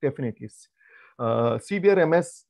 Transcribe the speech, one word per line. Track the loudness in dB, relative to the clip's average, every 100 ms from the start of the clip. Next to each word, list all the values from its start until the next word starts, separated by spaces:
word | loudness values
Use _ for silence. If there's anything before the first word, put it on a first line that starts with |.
definitely, | -6 -4 -8 -10 -18
s-, | -20 -20 _ _ -20 -20 -6
uh, | -2 0 0 -2
severe | -6 0 2 4
M | 4
S, | 2 0 -10